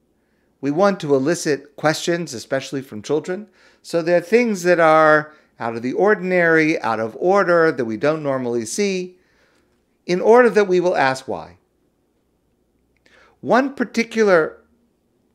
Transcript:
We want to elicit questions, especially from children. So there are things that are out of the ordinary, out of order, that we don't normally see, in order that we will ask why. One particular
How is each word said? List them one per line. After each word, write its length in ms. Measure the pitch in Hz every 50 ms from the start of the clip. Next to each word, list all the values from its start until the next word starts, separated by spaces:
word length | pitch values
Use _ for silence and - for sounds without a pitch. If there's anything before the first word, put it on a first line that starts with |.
| _ _ _ _ _ _ _ _ _ _ _ _
We 80 | 135 139
want 280 | 147 170 202 202 190 180
to 140 | 160 143 143
elicit 640 | 131 131 156 175 165 - 165 143 131 - - _
questions, 560 | - - 151 156 - - 170 170 170 170 143
especially 480 | 131 107 - - 135 135 135 - 147 135
from 220 | 127 - 110 104
children. 460 | 101 - 143 156 151 180 185 208 214 - _ _ _ _ _ _
So 180 | _ - - 170
there 160 | 165 170 180
are 60 | 175
things 400 | 170 - 220 240 247 226 208 180
that 180 | 170 180 175 165
are 540 | 165 156 156 160 156 151 151 151 147 - - _ _ _ _ -
out 160 | 120 117 113
of 60 | 117
the 100 | 117 127
ordinary, 880 | - - 185 208 214 175 180 185 180 180 170 165 165 160 156 156 165 -
out 200 | - 113 113 110
of 140 | 113 107 - -
order, 500 | - 180 196 202 185 170 175 170 160 160
that 140 | 143 127 123
we 140 | 113 110 104
don't 240 | 143 147 156 160
normally 420 | 151 139 135 131 123 120 120 120 113
see, 540 | 113 - - 202 202 190 180 180 180 - _ _ _ _ _ _ _ _ _ _ _ _ _ _ _ _ _ _
in 160 | - 175 190
order 260 | 202 214 233 247 247 226
that 200 | 180 208 202 185
we 120 | 180 180
will 160 | 170 180 -
ask 320 | 156 139 131 131 131 - -
why. 300 | 98 82 78 85 90 _ _ _ _ _ _ _ _ _ _ _ _ _ _ _ _ _ _ _ _ _ _ _ _ _ _ _ _ _ _ _ _ _ _ _ _ _
One 320 | - 127 202 247 277 269 277
particular 840 | - 240 - - 233 226 226 - 220 214 202 180 165 156 - - - _ _ _ _ _ _ _ _ _ _ _ _ _ _